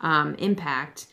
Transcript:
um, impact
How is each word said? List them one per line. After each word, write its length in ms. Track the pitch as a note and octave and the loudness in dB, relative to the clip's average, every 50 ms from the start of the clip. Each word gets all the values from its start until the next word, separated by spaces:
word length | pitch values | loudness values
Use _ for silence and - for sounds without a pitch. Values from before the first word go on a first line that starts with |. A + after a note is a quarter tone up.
um, 320 | - D#3+ D#3 D3+ D3 D3+ D#3 | 0 2 2 2 2 0 -2
impact 720 | - - G3+ G3+ F#3+ E3+ D3 C3+ B2+ D3 D3+ - - - - | -2 0 0 0 0 0 -2 -2 -2 -4 -6 -10 -16 -18 -18